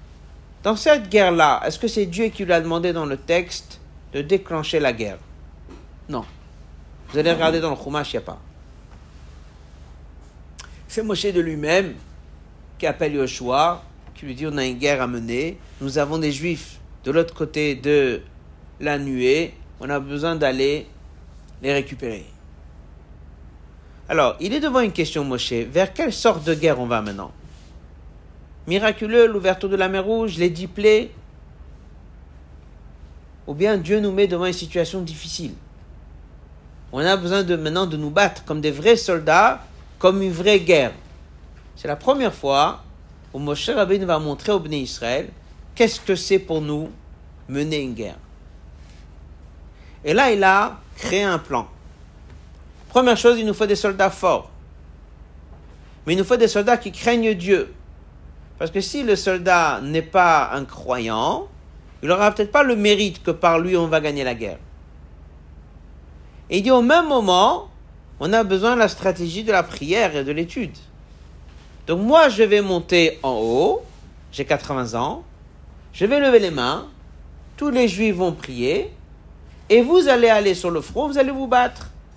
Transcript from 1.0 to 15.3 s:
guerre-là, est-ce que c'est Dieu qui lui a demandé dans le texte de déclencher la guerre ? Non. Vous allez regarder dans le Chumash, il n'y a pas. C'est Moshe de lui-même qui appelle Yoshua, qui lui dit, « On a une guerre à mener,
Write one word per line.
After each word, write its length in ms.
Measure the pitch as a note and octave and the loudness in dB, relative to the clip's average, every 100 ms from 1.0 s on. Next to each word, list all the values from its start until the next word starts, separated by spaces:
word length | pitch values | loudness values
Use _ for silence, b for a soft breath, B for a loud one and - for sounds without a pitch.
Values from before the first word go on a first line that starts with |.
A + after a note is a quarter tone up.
| G3 | 4
guerre-là, 520 | G#3 F#3 E3+ D3+ B2+ - | 4 4 6 4 4 -2
est-ce 140 | - | -4
que 80 | A#3 | -4
c'est 180 | A3 F#3+ | -2 -4
Dieu 220 | F3 A3 | -2 -4
qui 160 | - | -2
lui 100 | F3+ | 0
a 80 | E3+ | 0
demandé 300 | E3 E3 F3 | 0 -2 -2
dans 140 | E3 D3+ | -4 -4
le 120 | C3+ | -6
texte 640 | - F3 F3 - - - - - - | -2 -2 -2 -10 -16 -20 -20 -20 -12
de 80 | C#3 | -8
déclencher 580 | D3 F#3+ - D#3+ D3+ D#3+ | -2 -2 -2 -6 -2 -2
la 140 | C#3 | 0
guerre ? 240 | A2+ G#2 E2+ - - - - - - - - - | -2 -8 -10 -18 -20 -20 -20 -20 -20 -20 -20 -12
Non. 160 | C3 G#2+ - - - - - - - - | -10 -10 -18 -20 -20 -20 -20 -20 -20 -8
Vous 80 | C#3+ | -2
allez 140 | D#3+ | 0
regarder 280 | E3 D#3+ D#3+ | 2 2 0
dans 120 | D#3+ | -2
le 60 | C3+ | -6
Chumash, 360 | C3+ D3 - | -6 -6 -6
il 40 | A2+ | -8
n'y 60 | |
a 20 | F2 | -8
pas. 140 | F2 - - - - - - - - - - - - - - - - - - - - - - - B B | -16 -18 -20 -20 -20 -20 -20 -20 -20 -20 -20 -20 -20 -20 -20 -20 -20 -20 -20 -20 -20 -20 -20 -20 B B
C'est 160 | A3 | -6
Moshe 220 | A3 F#3 G3+ | -4 -2 -2
de 140 | F3 | 0
lui-même 540 | E3 D3+ D3 F3+ F#3 - - - - - - - - - | -2 -2 0 0 0 -8 -18 -20 -20 -20 -20 -20 -20 -6
qui 80 | D#3 | -4
appelle 300 | D3 D3+ D3 | -2 -2 -2
Yoshua, 680 | B2+ - B2 C3+ E3+ F3 - - - | -4 -4 -2 2 2 0 -10 -20 -20
qui 120 | - C#3+ | -18 -14
lui 100 | B2 | -10
dit, « 100 | D#3 | -6
On 100 | C#3+ | -4
a 80 | C3 | -4
une 120 | B2 | -2
guerre 240 | C#3+ C#3 | -2 0
à 60 | B2 | -2
mener, 500 | A#2+ A2+ | -6 -6